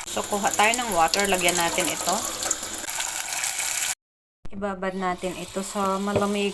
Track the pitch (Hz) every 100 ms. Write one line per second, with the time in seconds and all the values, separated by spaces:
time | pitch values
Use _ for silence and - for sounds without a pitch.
0 | - - - 202 196 - 208 240 233 180
1 | 165 196 202 185 175 175 170 170 180 160
2 | 175 202 - - - - - - - -
3 | - - - - - - - - - -
4 | _ _ _ _ - 196 202 185 190 190
5 | 185 180 185 - 180 190 196 208 196 190
6 | 202 202 202 208 202